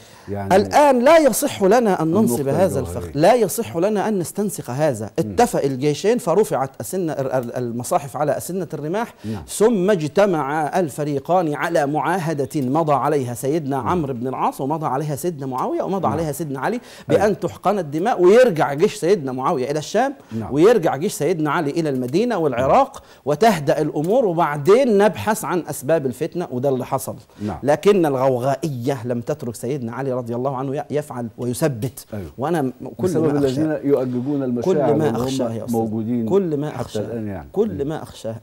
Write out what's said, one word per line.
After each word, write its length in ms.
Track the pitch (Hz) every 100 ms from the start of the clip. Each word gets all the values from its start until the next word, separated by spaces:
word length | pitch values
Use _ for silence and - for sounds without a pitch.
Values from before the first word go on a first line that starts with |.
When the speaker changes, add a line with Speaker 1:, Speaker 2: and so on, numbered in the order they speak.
| - - -
Speaker 1:
يعني 280 | 101 98 190
Speaker 2:
الآن 420 | 196 226 294 254
لا 140 | 254 330
يصح 440 | 285 202 285 -
لنا 400 | 190 233 226 180
أن 60 | 160
ننصب 320 | 185 226 120
Speaker 1:
النقطة 240 | 135 139
Speaker 2:
هذا 160 | 185 139
Speaker 1:
الجوهرية. 180 | 123 117
Speaker 2:
الفخ، 120 | - 139
لا 180 | 175
يصح 420 | 247 196 - 220 165
لنا 320 | 190 208 165
أن 100 | 202
نستنسخ 520 | 156 - 208 - 139
هذا. 340 | 127 156 107
Speaker 1:
مم. 60 | 107 -
Speaker 2:
اتفق 440 | 110 95 240 160
الجيشين 560 | 143 131 147 147 196 240
فرفعت 520 | - 170 214 139 135 -
أسنة 320 | - 190 165
ال-، 200 | 143 131
ال-، 240 | 135 120 123
المصاحف 600 | 123 117 120 175 143 131
على 200 | 147 -
أسنة 320 | - 185 156
الرماح، 400 | 147 147 196 233 -
Speaker 1:
نعم. 180 | 104 101 71
Speaker 2:
ثم 420 | - 220 220 180
اجتمع 880 | 202 151 - 208 165 135 151 151 190
الفريقان 760 | 165 139 151 143 143 180 165
على 320 | 143 165 170 143
معاهدة 640 | 151 135 185 160 147 131 156
مضى 360 | 127 147 156
عليها 420 | 139 135 151 123
سيدنا 460 | 120 135 165 135 135
Speaker 1:
مم. 60 | 120
Speaker 2:
عمرو 260 | 180 139
بن 140 | 127 127
العاص 320 | 127 202 277
ومضى 260 | 139 160 151
عليها 300 | 131 156 143
سيدنا 300 | 180 151 139
معاوية 360 | 127 196 339
ومضى 200 | 185 196
Speaker 1:
نعم. 100 | 151
Speaker 2:
عليها 200 | 143 160
سيدنا 280 | 139 156 135
علي 200 | 143 240 - - -
Speaker 1:
أيوة. 100 | -
Speaker 2:
بأن 180 | 208 196
تحقن 380 | 170 - 180 208
الدماء 440 | 156 151 185 -
ويرجع 520 | 180 226 247 160 135
جيش 200 | 143 202
سيدنا 380 | - 160 202 135
معاوية 380 | 127 135 160 123
إلى 80 | 151
الشام 360 | 151 202 262 277 - 113
Speaker 1:
نعم. 160 | 107
Speaker 2:
ويرجع 420 | 135 190 240 143 135
جيش 160 | 185
سيدنا 380 | - 151 175 151
علي 200 | 156 147
إلى 180 | 165 156
المدينة 480 | 131 123 160 247 202
والعراق 540 | 156 120 135 202 269 -
Speaker 1:
نعم. 60 | - -
Speaker 2:
وتهدأ 560 | 127 147 226 175 139 151
الأمور، 440 | 151 - 160 247
وبعدين 760 | 214 165 160 147 143 226 269 202
نبحث 460 | 208 - 202 214
عن 200 | 147 175 156
أسباب 360 | 143 131 160 135
الفتنة، 420 | 113 165 170 175
وده 160 | 123 139
اللي 180 | 127 -
حصل. 300 | 135 - 104 - -
Speaker 1:
نعم. 160 | 104 87
Speaker 2:
لكن 440 | 127 156 190 208 160
الغوغائية 1000 | 135 135 123 131 135 165 131 120 135 123
لم 140 | 120
تترك 340 | 117 - 117
سيدنا 380 | 107 117 143 117
علي 200 | 120 139
رضي 220 | 127 120
الله 220 | 117 131 127
عنه 200 | 139 143
ي-، 80 | -
يفعل 380 | 139 147 127 120 -
ويثبت. 680 | 123 120 156 117 123 - -
Speaker 1:
أيوة. 120 | 107 85 -
Speaker 2:
وأنا 240 | 143 175
م-، 100 | 131 - 131 -
كل 80 |
Speaker 1:
بسبب 200 | 180 156 156
Speaker 2:
ما 40 | 147
أخشى، 220 | 139 131
Speaker 1:
الذين 280 | 156 151 139
يؤججون 520 | 135 127 123 127 143
المشاعر 320 | 131 120 143
Speaker 2:
كل 240 | 160 135 147
ما 60 |
Speaker 1:
وهم 100 | 151
Speaker 2:
أخشاه 380 | 117 131 135 120
يا 120 | 113
أستاذ، 120 | 113 113
Speaker 1:
موجودين 500 | 110 110 110 120 110
Speaker 2:
كل 280 | 196 180 147
ما 140 | 151
Speaker 1:
حتى 100 | 110
Speaker 2:
أخشاه، 200 | 120 107
Speaker 1:
الآن 260 | 104 117 107
يعني. 220 | 95 69
Speaker 2:
كل 320 | - 220 151
Speaker 1:
مم. 40 | 139
Speaker 2:
ما 140 | 156
أخشاه 300 | - - 110
Speaker 1:
مم. 60 | 113